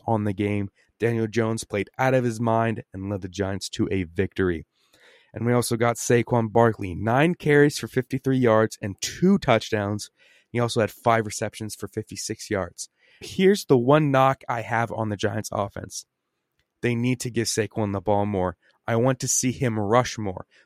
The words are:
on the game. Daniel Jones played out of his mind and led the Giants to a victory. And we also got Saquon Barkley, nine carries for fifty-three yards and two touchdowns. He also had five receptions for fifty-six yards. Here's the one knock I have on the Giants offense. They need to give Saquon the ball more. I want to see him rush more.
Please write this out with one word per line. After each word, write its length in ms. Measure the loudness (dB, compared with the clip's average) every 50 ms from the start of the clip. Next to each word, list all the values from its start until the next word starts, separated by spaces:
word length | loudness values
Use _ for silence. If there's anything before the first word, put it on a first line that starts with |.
| -4
on 160 | -2 -2 0 0
the 100 | -2 -2
game. 360 | -2 -2 -2 -2 -2 -4 -6 -8 _ _ _ _ _
Daniel 260 | -2 -2 0 0 -2
Jones 380 | -2 0 0 0 0 -2 -4 -6
played 260 | -6 -4 -4 -4 -4 _ 0
out 160 | 0 2 2
of 80 | 2 2
his 160 | 0 -2 -2
mind 460 | 0 0 2 2 2 0 -2 -4 -8 -12 -12
and 160 | -10 -8 -6
led 120 | -6 -6 -8
the 60 | -10
Giants 400 | -6 -4 -4 -4 -4 -6 -8 -10
to 180 | -4 -2 -2 0
a 140 | 0 -2 -4
victory. 600 | -4 -2 -2 -4 -2 -2 -2 0 0 0 -2 -8 -14 _ _ _ _ _ _ _ _ _ _ _ _ -10
And 100 | -4 -2
we 80 | 0 2
also 240 | 2 2 0 -2
got 200 | 0 0 0 0
Saquon 540 | -2 0 2 2 2 2 2 0 0 0 2
Barkley, 440 | 4 4 4 4 4 0 -6 -8 -6
nine 400 | -4 -2 0 2 2 2 2 0
carries 440 | -2 0 2 6 6 6 6 4 -2
for 100 | -8 -4
fifty-three 500 | -4 -4 -4 -2 -6 -4 -2 0 0 2
yards 400 | 4 4 6 4 4 2 -2 -6
and 180 | -10 -10 -8 -8 -8
two 340 | -10 -4 0 4 4 4
touchdowns. 760 | 4 4 4 2 2 2 0 -2 -2 -2 -2 -4 -4 -6 -10 _ _ _ _ _ _ _ _
He 120 | -2 -2
also 200 | -2 0 0 0
had 100 | 0 0
five 360 | -2 -2 0 2 2 2 0
receptions 480 | -2 -6 -6 -8 -8 -8 -10 -12 -12 -10
for 140 | -12 -14 -10
fifty-six 600 | -8 -10 -10 -10 -12 -12 -8 -8 -8 -10 -6 -4
yards. 400 | -4 -4 -4 -6 -8 -14 -16 -16 _ _ _ _ _ _
Here's 460 | -18 -10 -2 4 4 4 4 4 2
the 100 | 2 2
one 340 | 4 6 6 4 4 4 4
knock 320 | 4 4 4 4 2 -2 -4 -8
I 140 | -6 -6 -4
have 280 | -4 -2 -2 -2 -2 -4
on 180 | -4 -4 -4
the 60 | -4
Giants 340 | -2 -4 -4 -4 -4 -8 -6 -4
offense. 540 | -4 -4 -4 -6 -12 -14 -12 -14 -16 -16 _ _ _ _ _ _ _ _ _ _ _ _ _ _ _
They 140 | -2 0 0
need 260 | 2 0 0 0 -2
to 100 | -4 -4
give 180 | -2 -2 -2 -2
Saquon 440 | -2 -2 -4 -4 -2 -4 -2 -2 -2
the 80 | -4
ball 240 | -2 0 0 0 0
more. 320 | 0 0 0 -2 -2 -4 -6 _ _ _ _ _
I 100 | -2 0
want 240 | 2 2 2 0 0
to 80 | -2 -2
see 240 | -2 0 0 -2 -2
him 260 | 0 -2 -2 -2 -2
rush 380 | 0 2 4 4 2 2 -4
more. 300 | -6 -6 -8 -8 -8 -14 -18 _ _ _